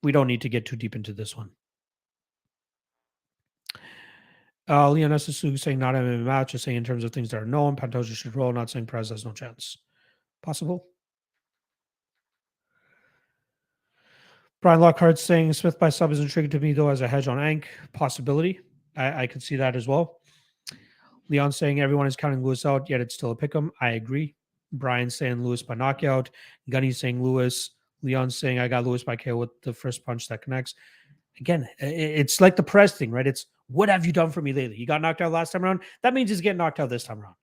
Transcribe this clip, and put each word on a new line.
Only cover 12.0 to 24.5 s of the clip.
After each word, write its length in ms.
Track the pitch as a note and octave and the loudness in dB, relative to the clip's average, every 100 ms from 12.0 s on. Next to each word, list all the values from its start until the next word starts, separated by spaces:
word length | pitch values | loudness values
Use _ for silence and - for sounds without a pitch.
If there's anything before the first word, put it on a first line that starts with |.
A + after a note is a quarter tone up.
| _ _ _ _ _ _ _ _ _ _ _ _ _ _ _ _ _ _ _ _ _ _ _ _ _ _ | _ _ _ _ _ _ _ _ _ _ _ _ _ _ _ _ _ _ _ _ _ _ _ _ _ _
Brian 200 | F3+ E3 | 6 10
Lockhart 380 | E3+ E3 E3+ D#3+ | 8 8 6 6
saying, 340 | - E3+ D#3+ | 4 4 4
"Smith 260 | D3+ F3 D#3 | 2 0 2
by 100 | E3 | 2
sub 220 | - D#3+ | 2 0
is 80 | D3 | 0
intriguing 300 | D3 E3+ D3+ | -2 0 0
to 100 | D3 | 0
me, 140 | D3+ | 0
though, 160 | D3 D3 | 2 2
as 120 | C3+ | 2
a 60 | B2+ | 0
hedge 200 | C#3 C3+ | 0 0
on 120 | B2 | 0
Ank." 300 | D3 D#3 - - - | 0 -2 -6 -20 -18
Possibility. 680 | - C#3 - C3 C#3+ E3+ F#3 - _ _ - | -4 -4 -2 -2 0 0 -4 -12 _ _ -4
I, 260 | C3+ D#3 | -4 -2
I 40 | B2+ | -6
could 160 | C3 | -6
see 120 | - C3+ | -6 -2
that 200 | C3 B2 | 0 -2
as 120 | A#2 | 0
well. 320 | C#3 E3+ - _ _ _ _ - - _ _ _ _ _ | 0 0 -6 _ _ _ _ -20 -20 _ _ _ _ _
Leon 240 | D3 C#3+ | 2 2
saying, 260 | C#3+ D3+ C#3+ | 0 0 0
"Everyone 280 | C#3 C#3+ C#3 | 2 2 0
is 100 | C3 | -2
counting 260 | D3+ C3+ | -2 -2
Lewis 220 | C3 B2+ D3 | -2 -2 0
out, 240 | C#3 C#3 | 0 0
yet 100 | C3 | -4
it's 160 | A#2+ - | -4 -6
still 160 | B2+ | -6
a 40 | A#2 | -4
pick 200 | D3 D#3 | -4 -2
'em." 160 | D3+ - | -4 -2
I 120 | B2 | -2
agree. 440 | A2+ A2 C#3 D3+ _ _ | -2 -4 -4 -4 _ _